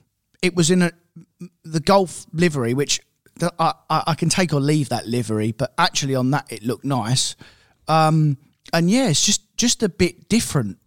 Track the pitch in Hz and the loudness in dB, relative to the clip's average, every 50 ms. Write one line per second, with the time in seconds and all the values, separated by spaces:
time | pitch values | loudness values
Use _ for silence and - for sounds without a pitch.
0 | _ _ _ _ _ _ _ _ - 185 180 180 165 151 185 180 180 170 - _ | _ _ _ _ _ _ _ _ -4 -2 0 2 2 4 4 4 2 0 -2 _
1 | _ _ _ 165 - _ _ _ 180 - _ _ - 165 156 165 143 - 196 196 | _ _ _ -20 -20 _ _ _ -18 -18 _ _ -12 -6 -6 -2 2 4 4 4
2 | 190 156 - - - - - 160 175 175 147 139 117 117 123 139 143 - - - | 2 0 -4 -12 -16 -8 -2 0 0 0 2 0 -2 0 0 0 0 -2 -4 -4
3 | - _ _ _ _ _ _ - 165 170 - - 165 156 - - _ - 156 151 | -6 _ _ _ _ _ _ -6 -6 -4 -2 0 -2 -2 -2 -4 _ -2 -2 -2
4 | - 170 156 - 175 160 - 196 185 151 156 143 135 147 156 151 139 - 120 107 | 0 -2 -2 -2 -2 0 0 0 0 0 0 0 2 2 2 0 0 -2 -4 -6
5 | - 107 120 123 117 107 107 107 107 113 110 - 127 - _ - 170 - - - | -4 -4 -4 -4 -2 -2 -2 -2 -2 -2 -2 -4 -6 -4 _ 0 0 0 0 -4
6 | 147 135 131 127 127 127 139 139 - - 117 104 101 123 113 - - 135 139 123 | -4 -2 -2 0 0 0 0 -2 -2 -6 -12 -8 -6 -6 -6 -4 -4 -4 -4 -2
7 | 104 113 131 123 - - - - - - - _ _ _ _ _ _ - 160 160 | -2 0 0 0 -2 -4 -6 -12 -18 -20 -20 _ _ _ _ _ _ 0 2 2
8 | 160 156 160 156 151 147 139 - _ _ _ _ _ - - 165 170 175 214 262 | 4 4 4 2 2 2 0 -2 _ _ _ _ _ -4 -2 0 2 2 2 2
9 | 269 202 147 - - 202 202 - - _ _ - 226 240 - - 233 185 - - | 2 2 2 0 2 0 0 -2 -4 _ _ -2 0 0 0 0 -2 -2 0 0
10 | 180 175 - - _ - 202 240 233 - - 143 113 101 82 - _ | -2 -2 -2 -6 _ 0 0 0 0 0 -2 -2 -2 -2 -6 -12 _